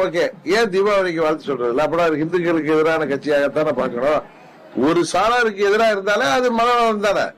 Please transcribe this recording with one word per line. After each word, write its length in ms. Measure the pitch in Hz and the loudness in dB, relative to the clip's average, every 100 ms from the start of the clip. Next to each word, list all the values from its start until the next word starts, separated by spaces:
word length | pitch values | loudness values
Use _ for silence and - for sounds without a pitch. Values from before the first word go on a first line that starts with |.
| 190 | 0
ஓகே. 240 | 170 143 - | 0 -2 -4
ஏன் 260 | 147 208 233 | -2 0 0
தீபாவளிக்கு 520 | 185 202 202 185 160 | 0 2 2 0 0
வாழ்த்து 220 | 160 156 | 0 -2
சொல்றது 260 | - 131 120 | -4 -4 -2
இல்ல? 140 | 123 | 0
அப்படின்னா 140 | 151 165 | 0 0
அது 180 | 175 151 | 0 0
ஹிந்துக்களுக்கு 580 | 160 180 170 165 147 | -2 -2 0 -2 0
எதிரான 320 | 156 156 160 147 | 2 2 0 -2
கட்சியாகத்தானே 640 | 139 139 143 143 127 156 | -4 -2 0 0 0 -2
பார்க்கணும். 500 | 131 127 120 139 147 - - - - - - | -2 -4 -2 0 -2 -4 -20 -20 -20 -12 -2
ஒரு 300 | 135 170 165 | 0 2 0
சாராருக்கு 540 | 180 214 247 226 196 202 | 0 0 2 0 0 0
எதிராக 240 | 214 226 | 2 2
இருந்தாலே 320 | 202 196 214 | 0 0 0
அது 300 | 277 262 247 | 0 0 0
மதவாதம் 460 | 226 233 240 226 208 | 0 2 2 2 0
தானே. 320 | 202 175 98 | 0 0 -2